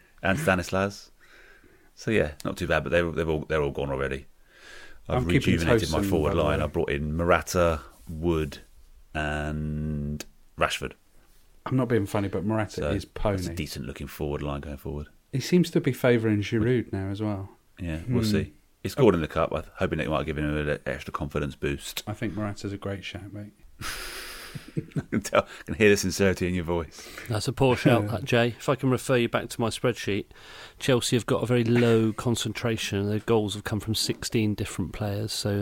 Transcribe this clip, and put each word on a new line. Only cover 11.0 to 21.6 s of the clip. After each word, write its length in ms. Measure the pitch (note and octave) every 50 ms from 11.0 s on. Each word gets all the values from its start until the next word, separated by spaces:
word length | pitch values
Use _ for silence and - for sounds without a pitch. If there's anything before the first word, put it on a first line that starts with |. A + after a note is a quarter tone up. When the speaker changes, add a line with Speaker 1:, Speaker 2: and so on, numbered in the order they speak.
| _ _ _ - - - _ - - - - - _
Speaker 1:
I'm 120 | - B2+ C3
not 100 | B2+ A#2
being 160 | A#2+ G#2+ G2+
funny, 240 | G2 - G#2+ G2+ F#2
but 160 | F2+ G2 E2+
Morata 360 | G#2+ A2 A2 G#2+ - - -
Speaker 2:
So, 80 | - D2
Speaker 1:
is 160 | C#2+ - -
pony. 300 | - _ - - A2 G2+
Speaker 2:
that's 120 | F#2 F2+ E2+
a 60 | E2
decent 320 | F2 D#2+ C#2+ - - A#1+
looking 200 | A#1+ C#2+ - D2
forward 360 | C#2 - - D#2 D2 C#2+ C#2+
line 180 | D2 D2 C#2+ C#2+
going 160 | C#2+ D2 C#2
forward. 300 | - - D#2 C#2+ D2 D2 - - _ _ _
Speaker 1:
He 80 | - C3
seems 300 | - - F3+ F3+ E3+ -
to 100 | - E3+
be 120 | - C#3+
favouring 500 | B2 - - B2+ A#2+ A#2 A2 A2 G#2+ G#2
Giroud 500 | G2+ - A#2 A2+ G#2 A#2+ B2+ A#2+ - -
now 160 | - G2 F#2+ G2
as 120 | G2+ G#2
well. 260 | A2 G#2+ G#2 F#2+ F#2+ - - _ _ _ _ -
Speaker 2:
Yeah, 220 | F2+ E2+ D#2 D#2+ E2+ B2
we'll 140 | B2+ A#2+
Speaker 1:
Hmm. 80 | A2 G#2+
Speaker 2:
see. 220 | G#2 - D2+ - - _ _ _ _ _
He 60 | - G2
scored 240 | - - C3+ G#2+ F2+
in 60 | E2+
the 60 | D#2 -
cup. 220 | - E2 E2 -
I'm 120 | - D#2 D#2 - -
hoping 220 | - F#2+ E2 E2 D#2
it 80 | C2 C2+
might 140 | D#2 C#2 C#2+
give 100 | D2+ D2+ D2
him 160 | D2+ D2 D2+ D2+ D2+ D2
an 100 | C#2+ - -
extra 260 | C2 B1+ C2+ - -
confidence 420 | - - - D2 - D#2 D2 C#2 C2+
boost. 480 | -